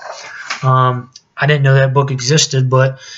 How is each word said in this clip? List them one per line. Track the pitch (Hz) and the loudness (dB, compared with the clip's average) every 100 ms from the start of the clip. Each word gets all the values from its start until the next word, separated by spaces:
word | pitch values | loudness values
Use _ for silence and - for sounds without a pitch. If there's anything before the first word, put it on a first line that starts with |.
| - - - - - - | -18 -16 -18 -18 -14 -4
Um, | 131 131 127 123 120 - _ - | 0 2 2 -2 -8 -20 _ -4
I | 143 | 0
didn't | 151 | 2
know | 139 | 4
that | 135 135 | 4 4
book | 135 139 | 2 0
existed, | 131 - 156 - 135 127 | -2 0 0 2 0 2
but, | 131 131 135 - | 2 2 -2 -14